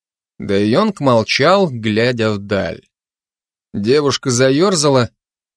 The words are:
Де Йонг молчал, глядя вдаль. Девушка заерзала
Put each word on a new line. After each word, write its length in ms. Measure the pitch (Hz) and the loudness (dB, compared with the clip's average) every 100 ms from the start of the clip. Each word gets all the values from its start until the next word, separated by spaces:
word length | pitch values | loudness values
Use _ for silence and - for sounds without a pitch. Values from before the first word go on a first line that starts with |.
| _ _ _ - | _ _ _ -14
Де 300 | - 98 104 | -4 0 2
Йонг 300 | 135 214 202 | 2 0 -2
молчал, 720 | 139 117 107 - 143 196 185 | 0 2 0 0 2 2 0
глядя 600 | 120 110 104 120 120 110 | -2 -2 0 0 0 -2
вдаль. 560 | 104 101 101 85 78 _ _ _ _ _ _ _ _ _ | -2 -4 -4 -4 -8 _ _ _ _ _ _ _ _ _
Девушка 560 | 107 104 143 143 120 139 | -6 0 2 2 -2 -2
заерзала 800 | 120 135 139 196 180 147 131 113 _ _ _ _ | 0 2 2 0 0 2 2 0 _ _ _ _